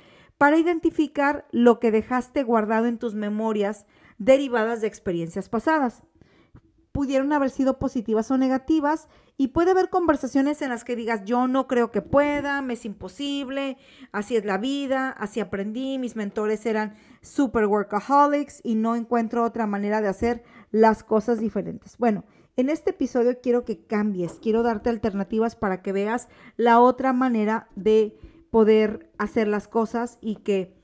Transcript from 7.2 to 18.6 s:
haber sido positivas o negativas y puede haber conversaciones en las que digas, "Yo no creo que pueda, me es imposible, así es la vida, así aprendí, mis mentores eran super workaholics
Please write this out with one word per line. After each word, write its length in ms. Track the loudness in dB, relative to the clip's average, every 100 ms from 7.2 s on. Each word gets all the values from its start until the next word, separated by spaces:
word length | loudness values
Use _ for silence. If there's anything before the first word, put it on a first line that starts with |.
| 2
haber 180 | 0 0
sido 280 | 0 0 0
positivas 520 | -4 -4 -2 -2 0
o 80 | 0
negativas 720 | 2 0 0 0 2 -2 -6 _ _ -4
y 120 | -2
puede 240 | 2 2
haber 180 | 4 2
conversaciones 720 | 0 2 0 0 0 0 -2
en 80 | -6
las 140 | -6
que 120 | -6 -6
digas, 280 | -4 -4
"Yo 240 | -2 -2 0
no 180 | 0 0
creo 240 | 0 0
que 120 | -2
pueda, 600 | 0 2 2 -2 -4 -6
me 120 | -6
es 100 | -8
imposible, 960 | -8 -12 -14 -10 -6 -6 -6 -6 -6 -10 _ -20 -10
así 240 | -8 -2 -2
es 80 |
la 140 | 0 -2
vida, 520 | -2 -4 -2 -2 -2
así 300 | -6 -8 -6
aprendí, 580 | -6 -6 -6 -6 -6 -6
mis 160 | -6
mentores 520 | -6 -8 -4 -4 -2 -2
eran 280 | -2 -4 -8 _ -20
super 460 | -10 -2 0 2 2
workaholics 920 | 0 0 -4 2 4 4 2 -4 -8